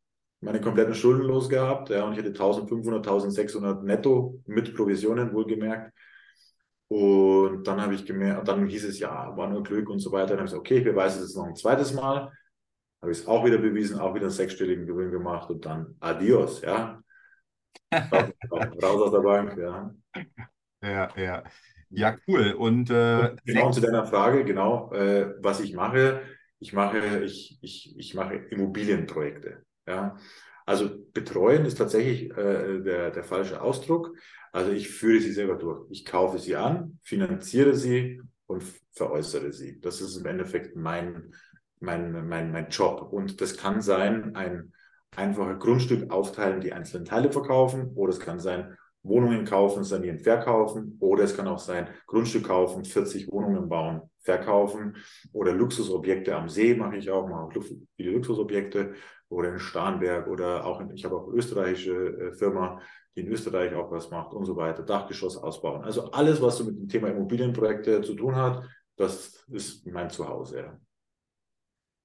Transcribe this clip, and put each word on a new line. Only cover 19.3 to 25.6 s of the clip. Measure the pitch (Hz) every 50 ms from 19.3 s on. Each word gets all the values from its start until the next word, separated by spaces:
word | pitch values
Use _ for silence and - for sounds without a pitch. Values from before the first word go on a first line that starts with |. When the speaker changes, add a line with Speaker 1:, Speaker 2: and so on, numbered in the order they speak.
| 101 101 101 98 95 95
Speaker 1:
ja. | 85 87 90 98 101 101 - - _ _ - 180 - - _ - 117 - _ _ _ _ _ _
Speaker 2:
Ja, | - 101 98 98 92 - -
ja. | - 95 92 90 90 - - - - _ _ _ - - _
Ja, | 92 92 104 110 113 - _ -
cool. | 190 147 107 101 98 -
Und, | 113 113 117 123 123 120
äh, | 120 120 117 117 117 117 120 120
Speaker 1:
Und | - - -
genau | 117 110 110 135
Speaker 2:
sechs | 127 120
Speaker 1:
zu | 120
deiner | 113 113 113 113 107
Frage, | 104 107 98 104 120 135 139 120
genau, | 107 95 95 98 107 120 120 - -
äh, | 95 101 98 98 101 101 95 - - -
was | - 101 98
ich | 104